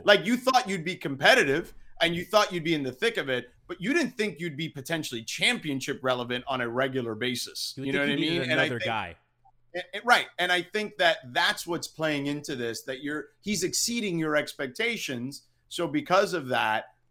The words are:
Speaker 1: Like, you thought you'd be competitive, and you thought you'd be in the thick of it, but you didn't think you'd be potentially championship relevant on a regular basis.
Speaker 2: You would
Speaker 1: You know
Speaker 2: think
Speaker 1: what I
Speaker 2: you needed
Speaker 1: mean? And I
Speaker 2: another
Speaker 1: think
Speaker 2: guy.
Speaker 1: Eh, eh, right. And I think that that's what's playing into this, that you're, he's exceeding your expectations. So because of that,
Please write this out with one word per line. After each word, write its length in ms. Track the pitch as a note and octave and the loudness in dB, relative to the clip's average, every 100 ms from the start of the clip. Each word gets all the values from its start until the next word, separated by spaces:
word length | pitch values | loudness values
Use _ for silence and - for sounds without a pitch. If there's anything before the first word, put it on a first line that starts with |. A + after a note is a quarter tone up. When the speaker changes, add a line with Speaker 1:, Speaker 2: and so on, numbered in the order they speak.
Speaker 1:
Like, 220 | F#3+ G3+ | 6 6
you 140 | E3 A#3+ | 6 2
thought 280 | B3+ B3+ F#3+ | 4 4 2
you'd 180 | F#3+ | -2
be 120 | D#3+ F3 | -2 -4
competitive, 800 | D#3 C3 F3 B3+ D3+ D3 - - - - | -6 4 6 8 6 2 -2 -14 -18 -2
and 160 | E3+ E3+ | 0 0
you 80 | |
thought 280 | F3 G#3+ G3+ | 2 4 4
you'd 120 | F3+ | 0
be 100 | D#3+ | 0
in 80 | D#3 | 0
the 80 | C3 | -2
thick 280 | A#2+ A3+ A3+ | -2 -2 0
of 100 | C#3 | -2
it, 220 | B2 B2 - - | -2 -4 -18 -14
but 120 | F3 | -8
you 120 | F#3 | 0
didn't 240 | E4 B3 - | 0 0 0
think 240 | G#3+ D3 | -4 -2
you'd 160 | E3+ C#3 | -8 -6
be 120 | D#3+ | -8
potentially 540 | C#3 C3 E3 D3 A#2 | -8 -6 -4 -4 -8
championship 800 | A2+ - G#3 A#3+ E3+ C3+ D3 C3+ | -8 -2 0 0 -2 -4 -4 -2
relevant 400 | C3 B2+ A#2+ B2 C3 | 0 0 -2 -4 -2
on 140 | C3 | -2
a 60 | A#2+ | -2
regular 460 | A#2+ C3+ C3 A#2 | 0 0 0 -4
basis. 600 | G#2+ B2 A#2+ - - - - | -2 -2 -2 -6 -8 -10 -6
Speaker 2:
You 60 | |
would 40 | C3+ | -2
Speaker 1:
You 60 | |
know 140 | C#3+ C#3+ | 0 2
Speaker 2:
think 20 | |
Speaker 1:
what 40 | |
I 120 | C#3+ | 2
Speaker 2:
you 60 | D#3+ | 0
needed 100 | E3+ | 0
Speaker 1:
mean? 100 | C3 | 2
And 100 | - | 2
I 40 | |
Speaker 2:
another 160 | D#3 A#2+ | 2 0
Speaker 1:
think 60 | A#2 | -2
Speaker 2:
guy. 300 | A2 F2+ E2 _ _ _ _ _ F3 | -2 -4 -12 _ _ _ _ _ -12
Speaker 1:
Eh, 40 | - | -8
eh, 80 | G3+ | -4
right. 220 | A#3+ G#3+ B2+ - | 4 4 4 -2
And 120 | F3+ | 2
I 120 | F3+ | 2
think 340 | E3+ G#3+ G#3 - | 0 -4 -4 2
that 220 | F3 D#3 B2+ | 2 2 -2
that's 320 | D3 F3+ G#3 E3+ | 0 2 0 -4
what's 200 | E3 - | -6 -6
playing 400 | - D#3 D3 C#3+ | -4 -2 0 -2
into 300 | D3 C#3+ C3 | -4 -6 -6
this, 260 | A#2 A2 | -4 -6
that 180 | - C3 | -8 -8
you're, 240 | C#3 D3+ - _ | -6 -6 -8 _
he's 220 | G3 G3 | -4 -2
exceeding 560 | F3 - - A#3+ G#3 E3+ | 0 0 0 -2 -2 -2
your 180 | D#3 D3+ | 2 2
expectations. 1080 | C#3+ - C#3 B2+ A3+ G#3 - B2 B2+ C#3 - _ _ | 0 -6 -8 -2 -4 -2 -4 -6 -6 -10 -18 _ _
So 180 | - E3+ | -6 -2
because 460 | D3 C#3+ F#3 G3+ | -2 2 4 4
of 160 | E3+ C3 | -2 0
that, 380 | A#2+ A2 A2 - _ _ | 0 2 0 -4 _ _